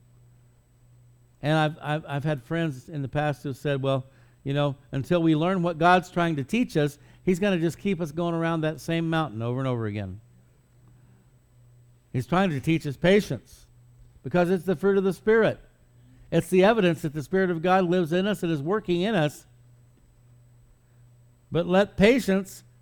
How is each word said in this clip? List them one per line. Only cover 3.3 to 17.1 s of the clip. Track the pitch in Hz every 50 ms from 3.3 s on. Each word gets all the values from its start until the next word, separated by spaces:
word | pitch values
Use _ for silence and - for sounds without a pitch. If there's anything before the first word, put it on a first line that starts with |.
| 143 - -
who | 147 131
said, | - - 151 139 135
"Well, | 131 135 135 131 131 - _ - - _ _ _ -
you | 139 139
know, | 143 143 143 135 - - - -
until | 135 123 - 180 175
we | 165 165 160
learn | 147 160 180 196 185
what | 170 175 170 151
God's | 165 175 180 185 - -
trying | - 180 170 170 165 139
to | 127
teach | - - 233 247 240 - 165
us, | 147 147 - - - - - - -
he's | 180 190 170
gonna | 202 208 190 170
just | 165 170 - -
keep | - 202 196 156
us | 175 147 147
going | 165 175 170 170
around | 165 165 165 170 165
that | 156 156 160 -
same | - - 165 165 165 165
mountain | 165 160 160 131 104 110
over | 117 120 123 131
and | 135 131
over | 123 120 113 107
again." | 104 107 101 92 92 104 - _ _ - _ _ _ _ _ _ _ _ _ - - - _ - - _ _ _ _ _ _ _ _ _ - - _ - _ _ _ _ _ _ -
He's | 127 127 -
trying | 165 180 196 190
to | 147 131
teach | - 156 165 156 - 147
us | 135
patience | - - 175 196 214 202 - 147 107 - - - - - - - - - - - - - - - - -
because | 135 127 180 175 170
it's | 190 180 151
the | 185 185 135
fruit | - 202 196 196
of | 190
the | 190
Spirit. | 180 - - 214 220 226 214 151 - - - - _ _ _ _ _ - - - - - - -
It's | - 165 160 -
the | 185 185 180
evidence | 208 233 226 185 175 165 -
that | - 156